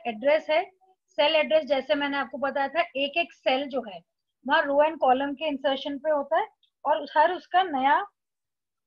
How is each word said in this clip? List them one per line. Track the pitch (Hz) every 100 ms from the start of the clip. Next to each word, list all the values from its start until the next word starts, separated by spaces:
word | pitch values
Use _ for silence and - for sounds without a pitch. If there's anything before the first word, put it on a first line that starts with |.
| 240
एड्रेस | 214 269 311 302
है। | 311 381 _ _ _ _ -
सेल | 294 320
एड्रेस | 254 311 277
जैसे | 269 269
मैंने | 294 285 277
आपको | 269 269
बताया | 269 285 277
था, | 302
एक-एक | 330 262 277 311 339
सेल | - 311 262 285
जो | 262
है | 233 175 _ _ _ _ 247
वहाँ | 311
row | 285 277
and | 302 320
column | 277 254 285
के | 285 320
इंसर्शन | 277 285 269 294 277
पे | 302
होता | 294 277 330
है, | 427 _ _ _
और | 269 311 285
हर | 311 320
उसका | 359 - 349
नया | 381 277 262 320 403 _ _ _ _ _ _ _